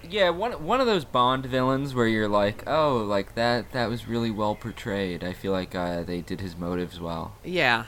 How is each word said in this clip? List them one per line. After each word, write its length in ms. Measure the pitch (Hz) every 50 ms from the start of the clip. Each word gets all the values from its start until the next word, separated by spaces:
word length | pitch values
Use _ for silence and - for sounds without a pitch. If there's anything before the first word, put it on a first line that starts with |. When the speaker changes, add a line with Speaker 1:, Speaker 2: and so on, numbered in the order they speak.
| - 165
Speaker 1:
Yeah, 200 | 185 208 190 175
one, 360 | 170 175 208 247 226 147 151
one 160 | 160 226 262
of 60 | 262
those 200 | 233 214 180 135
Bond 400 | - - 127 123 123 131 135 131
villains 480 | 127 127 131 127 131 135 135 143 139 131
where 120 | 123 117
you're 220 | 113 110 110 107 104
like, 400 | 104 104 101 104 104 - - -
"Oh, 300 | 139 160 156 147 131 117
like, 360 | 107 101 104 101 95 - -
that, 380 | 113 117 120 120 120 104 - -
that 160 | 131 120 104
was 180 | 120 117 110
really 240 | 110 117 117 117 113
well 240 | 107 101 107 104 107
portrayed." 720 | - - 113 95 - - 113 98 98 98 92 87 85 90
I 80 | 90 90
feel 200 | - - 95 95
like, 220 | 92 92 87 -
uh, 280 | 92 87 87 87 85 85
they 180 | 85 90 87
did 200 | 82 - 92 82
his 140 | 95 92 85
motives 460 | 87 85 87 90 90 90 85 - 87
well. 340 | 85 82 85 82 82 - - - -
Speaker 2:
Yeah, 440 | 151 180 175 151 127 120 113 117